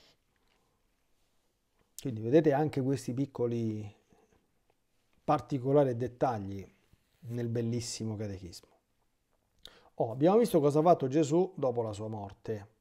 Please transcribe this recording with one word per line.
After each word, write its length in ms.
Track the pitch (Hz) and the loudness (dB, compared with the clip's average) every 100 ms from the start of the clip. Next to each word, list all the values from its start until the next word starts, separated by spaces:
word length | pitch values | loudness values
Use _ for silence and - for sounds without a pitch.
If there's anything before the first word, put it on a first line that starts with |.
| _ _ _ _ _ _ _ _ _ _ _ _ _ _ _ _ _ _ _ - | _ _ _ _ _ _ _ _ _ _ _ _ _ _ _ _ _ _ _ -12
Quindi 220 | 139 110 | -8 -6
vedete 320 | 113 151 156 | 4 4 6
anche 280 | 139 156 139 | 2 0 0
questi 320 | 131 139 - 120 | -2 -2 -4 -6
piccoli 760 | 139 - 120 117 110 107 104 - _ _ _ _ _ _ _ _ _ _ _ _ | -6 -4 -4 -2 -4 -4 -10 -16 _ _ _ _ _ _ _ _ _ _ _ _
particolari 760 | - 151 - 139 131 143 135 117 | -2 -2 -2 -4 2 4 2 0
dettagli 680 | 123 123 139 110 98 98 92 _ _ _ _ _ | -6 -2 -2 -2 -6 -10 -14 _ _ _ _ _
nel 280 | 117 120 117 | -10 -6 -4
bellissimo 640 | 117 117 120 117 - 110 107 | -2 -2 -4 -6 -8 -6 -6
catechismo. 640 | 107 95 90 - - _ _ _ _ _ _ _ _ _ - - _ - | -8 -10 -14 -18 -20 _ _ _ _ _ _ _ _ _ -20 -20 _ -8
Oh, 100 | 123 | -6
abbiamo 260 | 120 160 214 | 2 4 6
visto 240 | 233 170 | 4 4
cosa 180 | 143 147 | 4 4
ha 20 | |
fatto 260 | 165 165 131 | 6 4 4
Gesù 440 | 143 139 165 185 - | 2 4 2 0 0
dopo 240 | 131 117 | -2 0
la 100 | 110 | -4
sua 160 | 101 110 | -6 -8
morte. 600 | 107 101 - - 107 101 _ | -8 -10 -12 -8 -8 -10 _